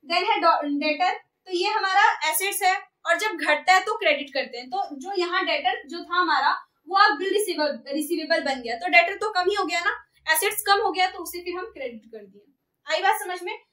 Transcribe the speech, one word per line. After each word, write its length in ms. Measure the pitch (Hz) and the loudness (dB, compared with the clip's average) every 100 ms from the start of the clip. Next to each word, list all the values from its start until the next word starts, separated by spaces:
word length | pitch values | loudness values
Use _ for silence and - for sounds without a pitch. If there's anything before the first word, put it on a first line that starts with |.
| 277 | -2
देन 180 | 339 381 | -2 2
है 80 | 427 | 2
डॉ-, 240 | 339 - | 4 2
डेटर, 500 | 294 285 311 294 359 453 | 2 -2 0 0 0 -2
तो 340 | _ _ - | _ _ -8
ये 160 | 359 392 | -2 0
हमारा 640 | 440 392 381 - - 302 | 0 2 4 4 4 -2
assets 320 | 339 381 392 | 0 -2 0
है 120 | 381 381 - _ 320 | 2 2 -4 _ -2
और 120 | 339 | 0
जब 140 | 427 | 0
घटता 420 | 349 294 294 285 | -2 0 0 4
है 80 | 370 | 2
तो 160 | 370 440 | 2 -2
credit 360 | 370 277 285 | 0 0 -2
करते 240 | 269 220 240 | -6 -6 -8
हैं। 120 | 254 | -8
तो 260 | 381 359 277 | -6 -6 -8
जो 180 | 349 392 | -8 -4
यहाँ 260 | 349 370 330 | -2 0 0
डेटर 420 | 302 359 403 311 | 0 0 -2 -6
जो 160 | 339 | -12
था 140 | - 349 | -4 0
हमारा 480 | 339 285 277 - - _ 294 | 2 4 2 0 -6 _ -2
वो 80 | 392 | 4
अब 220 | 427 - | 4 4
bill 160 | 381 | 0
receivable, 500 | 403 370 294 294 - 277 | 0 0 0 -2 -2 -6
receivable 560 | 285 294 320 302 320 | -6 -2 -4 0 0
बन 180 | 285 262 | 0 -4
गया, 140 | 233 233 | -6 -6
तो 120 | 370 | 4
डेटर 280 | 294 - - | 4 4 0
तो 140 | 440 | -2
कम 200 | 370 359 | 0 0
ही 60 | 403 | 0
हो 100 | 339 | 0
गया 140 | 339 | 0
ना, 260 | 359 480 - _ - | -2 -4 -12 _ 0
Assets 300 | 311 403 - - | 0 2 -2 2
कम 140 | 403 | 2
हो 100 | 415 | 2
गया, 180 | 359 370 | 0 -2
तो 100 | 370 | -2
उसे 200 | 339 359 | -12 -10
फिर 160 | 349 359 | -8 -8
हम 100 | 415 | -10
credit 400 | 311 262 226 214 | -10 -12 -12 -16
कर 200 | 220 202 | -20 -20
दिए। 280 | 202 _ _ _ _ - | -20 _ _ _ _ -4
आई 100 | 320 | 0
बात 180 | 381 415 | 2 2
समझ 220 | 403 359 | -2 -8
में? 160 | 359 440 _ | -8 -12 _